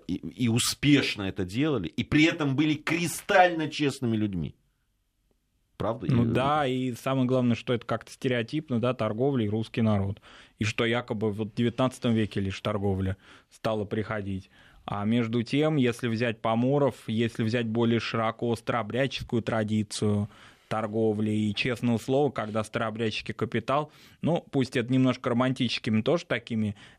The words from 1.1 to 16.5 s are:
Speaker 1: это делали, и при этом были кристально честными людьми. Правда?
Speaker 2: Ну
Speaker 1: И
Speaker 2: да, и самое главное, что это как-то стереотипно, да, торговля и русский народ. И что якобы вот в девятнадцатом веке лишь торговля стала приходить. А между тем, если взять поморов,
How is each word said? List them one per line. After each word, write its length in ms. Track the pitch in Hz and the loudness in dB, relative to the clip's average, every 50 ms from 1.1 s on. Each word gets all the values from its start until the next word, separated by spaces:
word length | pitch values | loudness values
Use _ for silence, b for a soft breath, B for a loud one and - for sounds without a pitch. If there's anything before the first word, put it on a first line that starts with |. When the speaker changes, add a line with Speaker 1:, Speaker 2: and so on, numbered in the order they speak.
| - 104 98 | -4 -4 -4
Speaker 1:
это 200 | 95 - - 92 | -4 -4 -4 -6
делали, 440 | 90 101 123 147 160 139 110 85 - | -4 -2 -2 0 0 0 -2 -2 -4
и 160 | - - - | -6 -6 -4
при 200 | - 143 151 156 | 0 2 4 4
этом 320 | 170 175 170 156 139 131 | 4 2 0 -2 0 2
были 160 | 135 156 151 151 | 2 2 2 0
кристально 920 | - - - 160 170 175 147 - - - - 202 185 180 175 170 160 156 - | -2 -2 -4 -2 -2 -2 -4 -6 -6 -2 4 6 6 6 6 4 0 -4 -4
честными 480 | - - 147 139 127 - 131 117 110 | -2 -2 -2 -2 -2 -2 -2 -2 0
людьми. 380 | 107 107 104 95 85 73 - - _ _ _ _ _ _ _ _ _ _ _ _ _ _ _ _ _ _ _ _ _ _ _ _ | 0 0 -2 -2 -4 -6 -8 -10 _ _ _ _ _ _ _ _ _ _ _ _ _ _ _ _ _ _ _ _ _ _ _ _
Правда? 300 | - 90 107 120 127 - 151 | -4 -4 -4 -2 -2 -2 0
Speaker 2:
Ну 160 | 131 117 117 | 2 2 2
Speaker 1:
И 40 | 117 | 2
Speaker 2:
да, 380 | 113 120 131 143 151 151 143 | 2 0 2 2 2 2 0
и 280 | 127 131 127 127 127 117 | 0 0 -2 -2 -4 -6
самое 320 | - - 135 135 135 127 | -4 -4 -2 0 2 2
главное, 300 | 123 131 127 123 120 117 | 2 2 2 4 2 2
что 160 | - - - 123 | 0 0 -2 -2
это 100 | 110 - | -2 -2
как-то 280 | - 117 110 - - | -4 -4 -4 -6 -12
стереотипно, 680 | - - - 127 123 120 113 - 151 156 - - 123 113 | -12 -4 -2 0 0 0 -2 -2 -4 -6 -4 -2 -2 0
да, 140 | 120 123 123 | 0 0 0
торговля 500 | - 110 107 107 110 131 143 139 120 107 | 0 -2 -2 0 0 0 0 2 2 0
и 40 | 101 | 0
русский 340 | 104 113 110 - - 123 | 0 -2 -4 -4 -2 2
народ. 380 | 113 110 104 98 98 98 101 B B B B B B B B _ | 2 4 4 2 2 -2 -4 B B B B B B B B _
И 40 | 107 | -4
что 200 | 110 - - 117 | -2 0 0 0
якобы 480 | 113 117 123 120 - 117 101 110 110 | 2 2 0 -2 -4 -2 0 0 0
вот 200 | 101 107 110 101 | 0 -2 -4 -4
в 20 | - | -2
девятнадцатом 600 | 120 120 117 - - 131 123 - - - 120 113 | 0 0 0 2 2 0 0 0 -2 0 0 2
веке 260 | 110 107 98 - 107 | 2 0 0 -2 -4
лишь 200 | 95 95 95 - | -4 -4 -4 -4
торговля 560 | - 107 104 101 98 101 95 92 95 95 95 B B B B B B B | -4 -4 -2 0 0 0 0 0 0 -2 -4 B B B B B B B
стала 340 | - - - 113 110 107 101 | -18 -6 -4 -2 -2 -2 -2
приходить. 640 | 101 113 110 101 - 110 107 98 98 95 92 - b b b b b b b b | -2 -2 -4 -2 -2 -4 -4 -4 -4 -6 -6 -8 b b b b b b b b
А 180 | - 104 101 104 | -6 -6 -2 0
между 380 | 107 117 123 117 113 113 120 | 2 2 2 2 2 0 -2
тем, 340 | 113 - 135 143 151 156 160 | 0 0 0 2 2 2 4
если 320 | 143 123 120 113 - 127 117 | 4 2 2 0 0 -2 -2
взять 320 | 113 110 123 120 107 - | 0 0 0 -2 -2 -2
поморов, 540 | - 113 | -2 0